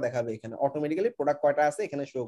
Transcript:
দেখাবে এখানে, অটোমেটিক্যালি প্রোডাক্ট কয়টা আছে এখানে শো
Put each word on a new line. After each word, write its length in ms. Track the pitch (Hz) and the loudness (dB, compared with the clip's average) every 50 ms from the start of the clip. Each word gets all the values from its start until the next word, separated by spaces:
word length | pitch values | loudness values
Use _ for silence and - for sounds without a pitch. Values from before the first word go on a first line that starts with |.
| 123 | 2
দেখাবে 240 | 117 123 123 117 117 110 | 2 0 -2 -2 -2 -4
এখানে, 180 | 104 - 110 113 - 135 | -6 -8 -8 -4 0 0
অটোমেটিক্যালি 440 | 139 139 151 151 147 160 175 202 240 - - | 0 0 0 -2 -2 0 0 0 0 0 0
প্রোডাক্ট 220 | 143 147 147 143 - | 0 0 0 2 2
কয়টা 180 | 147 143 147 151 147 | 2 4 4 4 2
আছে 100 | 147 - 214 | 2 0 -4
এখানে 180 | - 143 143 139 139 | -4 -4 -6 -6 -4
শো 80 | - 131 120 | -4 -6 -6